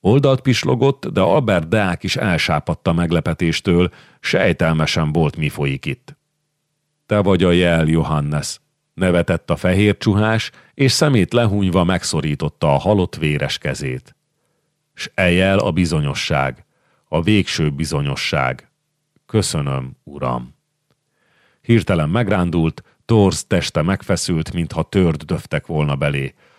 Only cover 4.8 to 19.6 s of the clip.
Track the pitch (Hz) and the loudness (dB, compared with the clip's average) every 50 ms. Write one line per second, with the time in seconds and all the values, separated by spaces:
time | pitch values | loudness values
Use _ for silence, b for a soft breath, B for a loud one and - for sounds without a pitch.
4.8 | 78 76 - 85 80 76 76 85 80 76 - - 78 73 - - 73 71 67 67 | 0 -2 0 -2 -2 0 0 0 0 0 -2 -4 -6 -6 -4 -4 -4 -4 -4 -6
5.8 | - 80 - _ _ - - _ _ _ _ _ _ _ _ _ _ _ _ _ | -6 -8 -10 _ _ -20 -20 _ _ _ _ _ _ _ _ _ _ _ _ _
6.8 | _ _ _ _ _ _ 107 104 98 95 95 85 92 90 87 87 90 87 85 82 | _ _ _ _ _ _ 0 2 4 2 2 4 4 4 4 4 4 4 2 2
7.8 | 80 78 80 80 78 76 80 76 73 73 73 76 71 - - - _ _ _ _ | 2 2 2 0 0 0 -2 -2 -2 -2 -4 -4 -6 -6 -12 -14 _ _ _ _
8.8 | _ _ _ - 92 92 87 87 85 - 90 82 _ - 87 - - 92 92 95 | _ _ _ -2 -2 2 2 2 2 0 -2 -4 _ -4 -4 -2 0 0 2 4
9.8 | 104 104 98 - - 113 98 101 107 110 113 113 - - b b b b b - | 4 2 2 0 0 0 2 2 2 2 0 -2 -4 -6 b b b b b 0
10.8 | 139 131 - - 160 151 135 113 90 82 - 120 117 107 98 104 98 92 85 95 | 0 0 2 2 2 2 4 2 2 2 2 2 2 2 0 0 0 0 2 2
11.8 | 87 87 92 85 - - - 80 71 76 73 71 - 73 _ _ - 78 71 69 | 2 2 0 -2 -4 -4 -4 -4 -2 -4 -4 -4 -4 -6 _ _ 0 0 0 2
12.8 | 71 92 107 101 90 85 - - 78 76 73 71 67 69 - - _ 78 67 64 | 2 2 2 2 0 -2 -4 -4 -2 -2 -2 -2 -2 -4 -6 -6 _ -6 -6 -6
13.8 | 73 65 64 64 _ - _ _ _ _ _ _ _ _ _ _ _ _ _ _ | -6 -8 -8 -8 _ -16 _ _ _ _ _ _ _ _ _ _ _ _ _ _
14.8 | _ _ _ - - - _ - 95 90 87 90 92 98 98 101 - 98 82 82 | _ _ _ -14 -14 -12 _ 0 2 2 4 4 4 4 2 2 2 0 0 0
15.8 | 90 80 82 78 73 71 67 - - - 80 71 67 67 64 _ - _ _ _ | 0 0 0 -2 -2 -2 -4 -6 -4 -2 -2 0 -2 -2 -6 _ -20 _ _ _
16.8 | _ _ _ _ _ _ 76 80 85 95 107 104 87 - - - 80 76 71 69 | _ _ _ _ _ _ -4 -2 2 2 2 2 2 0 -2 -2 -2 -2 -2 -2
17.8 | 80 69 78 71 71 69 69 - - - - 76 65 64 65 - _ _ _ _ | -6 -4 -2 -4 -2 -4 -4 -6 -4 -4 -2 -2 -2 -2 -4 -6 _ _ _ _
18.8 | _ _ _ _ _ _ _ _ _ _ - 110 92 - - 82 | _ _ _ _ _ _ _ _ _ _ -2 0 0 0 -2 -4